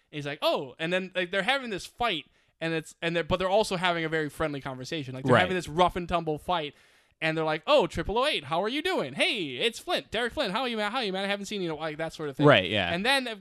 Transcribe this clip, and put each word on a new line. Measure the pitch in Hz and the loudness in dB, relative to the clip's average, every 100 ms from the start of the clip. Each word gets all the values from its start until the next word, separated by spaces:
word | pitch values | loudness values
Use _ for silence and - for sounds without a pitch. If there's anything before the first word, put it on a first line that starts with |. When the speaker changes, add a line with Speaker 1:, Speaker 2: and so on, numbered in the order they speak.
| _ | _
Speaker 1:
and | 151 | -10
he's | 143 | -8
like, | 151 | -2
"Oh," | 311 254 135 - | -2 -2 -4 -6
and | 165 | -2
then, | 185 185 180 | -2 -2 -4
like, | 180 | -2
they're | 196 | -2
having | 190 269 240 | 0 -2 -2
this | 180 - | -8 -10
fight, | - 240 160 - _ _ - | -4 -2 -2 -8 _ _ -8
and | 165 | -4
it's, | 160 156 - | -4 -6 -6
and | 170 165 | -2 -2
they're, | |
but | 156 185 | 0 0
they're | 185 | 2
also | 202 208 185 | 2 2 2
having | 185 170 160 | 0 0 0
a | |
very | 160 151 | -2 -2
friendly | - 160 143 | -2 -4 -4
conversation. | 139 127 127 165 127 127 | -8 -10 -8 -8 -8 -2
Like, | 135 | 6
they're | |
Speaker 2:
Right. | 120 | 6
Speaker 1:
having | 180 185 | 6 0
this | 147 | -2
rough | 156 175 185 | 4 4 4
and | 170 | -2
tumble | 175 160 151 | -2 0 -4
fight, | - 175 147 - _ _ _ - | -2 -2 -2 -10 _ _ _ -4
and | 160 160 | -2 0
they're | 156 | 0
like, | 156 - | 0 4
"Oh, | 285 180 | 4 4
triple | - 147 220 | 0 -2 0
oh | 285 | 0
eight, | 220 | -2
how | 135 165 | -2 -2
are | 208 | -2
you | 285 | -2
doing? | 349 311 143 | -2 -2 -2
Hey, | 151 349 247 147 123 | 0 0 0 -4 -2
it's | 220 - | -2 -2
Flint, | - 285 - | -4 -4 -4
Derek | 214 240 | -4 -4
Flint. | 311 226 | -2 -2
How | 214 | -2
are | 254 | -2
you, | 220 | -2
man? | 208 | -2
How | 254 | -2
are | |
you, | 214 | -4
man? | 185 | -4
I | 196 | -2
haven't | 202 196 | -4 -4
seen | 208 | -4
you | 170 | -4
in | |
a | 151 | -4
while," | 160 | -6
like, | 151 | -6
that | 160 | -8
sort | - 151 | -6 -8
of | 135 | 4
thing. | 147 | 8
Speaker 2:
Right, | 113 90 | 8 6
yeah. | 104 87 | 2 0
Speaker 1:
And | 175 226 | 0 2
then, | 277 247 | 0 0
uh, | 208 | -8